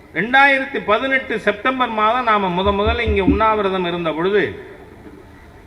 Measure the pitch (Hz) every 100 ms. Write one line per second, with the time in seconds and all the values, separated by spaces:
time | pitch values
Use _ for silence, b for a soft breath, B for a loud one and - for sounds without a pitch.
0 | - 151 214 269 277 269 269 226 180 220
1 | 269 269 262 226 - 202 254 262 240 214
2 | 214 247 240 214 185 175 196 202 214 233
3 | 226 202 185 196 220 214 196 185 180 175
4 | 170 156 185 202 135 92 - - - -
5 | - - - - - -